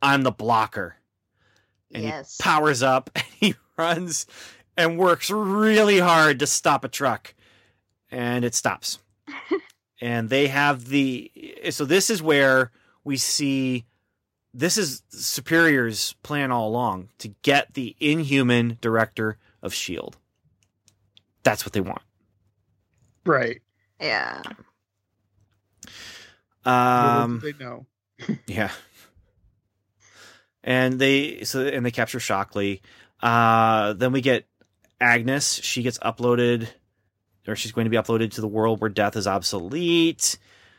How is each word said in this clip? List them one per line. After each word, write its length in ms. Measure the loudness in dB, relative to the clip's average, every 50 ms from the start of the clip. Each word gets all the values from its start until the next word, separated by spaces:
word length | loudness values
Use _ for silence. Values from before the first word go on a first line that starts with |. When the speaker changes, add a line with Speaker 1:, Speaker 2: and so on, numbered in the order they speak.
Speaker 1:
I'm 200 | 2 2 4 4
the 100 | 2 0
blocker." 640 | -2 -2 0 2 2 2 2 0 -4 -8 -8 -10 -12 _ _ _ _ _ _ _ _ _ _ _ _ _ _ _ _ _ _ _ -12
And 100 | -10 -8
Speaker 2:
Yes. 340 | -8 -8 -10 -12 -14 -10
Speaker 1:
he 60 | -4 0
powers 380 | 2 2 4 4 2 2 2
up 280 | 2 2 2 2 0 -2
<laughs> 40 | -8
and 100 | -8 -8 -8 -4 -2
he 160 | 0 0 0 -2 _ _ _
runs 480 | -4 -2 -2 -2 -2 -4 -6 -8 -8 -8 _ -16 -20 -20 -20 -20 -20 _ _ -2
and 200 | 0 0 0 2
works 320 | 2 4 4 2 2 0 -4
really 680 | -2 -2 -2 0 0 2 4 4 6 6 6 6 6 4
hard 400 | 6 6 6 6 6 6 4 2
to 80 | 0
stop 360 | -2 0 0 2 2 2 0 0
a 40 | -4
truck. 440 | -6 -2 -2 -2 -2 -4 -8 -16 -20 _ _ _ _ _ _ _ _ _ _ _ _ _ _ -12
And 360 | -8 -6 -4 -2 -2 -2 -2
it 100 | -2 -2
stops. 440 | -2 -2 -2 -4 -4 -6 -10 -10 -10 _ _ _ _ _
Speaker 2:
<laughs> 760 | -18 -18 -14 -8 -6 -6 -6 -6 -10 _ _ _ _ _ -10
Speaker 1:
And 280 | -6 -4 -4 -2 -2 0
they 180 | 2 2 2
have 380 | 2 2 2 2 2 2 0 -4 -2
the, 420 | 0 0 0 0 -2 -6 -10 -14 _ -20 -20 -20 -16 -10 -8 -8
so 140 | -6 -4 0
this 240 | 2 2 2 2 2
is 120 | -2 -2
where 500 | 0 2 4 4 4 4 4 4 2 0 _ _ _ _ _ _ -8
we 100 | -6 -4
see, 680 | -4 -2 -2 -2 -2 -2 -2 0 0 -2 -2 -4 -4 -8 _ _ _ _ _ _ _ _ _ _ _ _ _ -8
this 240 | -4 -2 -2 0
is 240 | 0 -2 -4 -6 -10 _ _
Superior's 1000 | -14 -10 -8 -6 -6 -6 -4 0 2 4 4 4 4 2 0 0 -2 -4 -6 -6 -8 _ -12
plan 280 | -8 -6 -4 -2 -2
all 160 | -2 -2 -2
along, 400 | -2 -2 -2 -2 -2 -4 -4 -8 -16 _ -18
to 100 | -16 -16 -12 _
get 320 | 0 2 4 4 2 0 -6
the 220 | -10 -10 -10 -8 -4
Inhuman 760 | -2 0 0 0 0 0 2 2 4 4 4 2 2 0 -4 -4
director 560 | -4 0 2 2 0 0 -2 -6 -4 -6 -6 -8 _ _ _ _
of 120 | -12 -10 -8
shield. 440 | -8 -8 -8 -8 -10 -10 -12 -16 _ _ _ _ _ _ _ _ _ _ _ _ _ _ _ _ _ _ _ _ _ _ _ _ _ 0
That's 220 | 0 0 -2 -6
what 60 | -6
they 80 | -4 -4
want. 220 | -4 -4 -6 -12 _ _ _ _ _ _ _ _ _ _ _ _ _ _ _ _ _ _ _ _ _ _ _ _ -2
Speaker 3:
Right. 360 | 0 0 0 0 -2 -6 -10 _ _ _ _ _ _ _ -8
Speaker 2:
Yeah. 400 | -4 -2 -2 -2 -4 -6 -8 -12 -14 -16 -18 -20 -20 _ _ _ _ _ _ _ _ _ _ _ _ _ _ _ _ _ _ _ _ _ _ -20 -20 -20 -20 -20 -20 -20 -20 -20 -20 -20 _ _ _ _ _ _ 0
Speaker 1:
Um, 680 | 2 4 4 4 4 4 4 4 4 4 2 2 0 -2
Speaker 3:
Little 40 | -6
do 120 | -8 -10 -12
they 60 | -12 -14
know. 220 | -14 -14 -16 -18 _ _ _ _ _ _ -14
Speaker 1:
<laughs> 280 | -10 -8 -8 -8 -8
Yeah. 240 | -8 -6 -4 -4 -4 -6 -12 -20 _ _ _ -20 _ _ _ _ _ _ _ _ _ _ _ _ _ _ _ _ _ _ _ _ _ _ -20 -20 -20 -20 _ _ _ _ _ -4
And 360 | 0 2 2 2 2 2 2
they, 440 | 2 4 4 2 0 -2 -6 -8 -8
so, 220 | -6 -4 -2 -2
and 200 | -2 -2 -2 -2
they 60 | -2
capture 280 | -2 -2 -4 -4 -4 -6
Shockley. 600 | -4 -2 -2 -2 -2 -4 -4 -2 -2 -2 -4 -6 _ _ -20 -20 -20 _ _ -2
Uh, 720 | 0 2 4 4 4 6 6 6 6 4 4 2 2 0 -2
then 180 | 0 -2 0 0
we 80 | 0
get 240 | 2 2 0 0 -2 _ _ _ _ _ _ _ _ _ _ 0
Agnes. 540 | 2 2 2 2 2 0 -2 -2 -2 -2 -4
She 280 | -4 -6 -6 -4 -2 -2
gets 160 | -4 -4 -4
uploaded, 720 | -4 -6 -4 -2 0 2 2 4 2 2 2 0 -2 -8 -14 _ _ _ _ _ _ _ _ _ _ _ _ _ -10
or 100 | -8 -6
she's 160 | -6 -6 -6 -2
going 100 | -2 0
to 60 | 2
be 60 | 2
uploaded 340 | 2 2 2 0 0 0 -2 -4
to 80 | -6
the 60 | -6
world 320 | -4 0 0 0 0 0 0
where 100 | -2 -2
death 280 | 0 0 0 0 0
is 100 | -2 -2
obsolete. 1120 | -2 -2 -2 -2 -4 -6 -6 -8 -6 -6 -4 -2 0 2 2 2 2 0 -2 -4 -4 -4 -6 _ _ _ _ _ _ _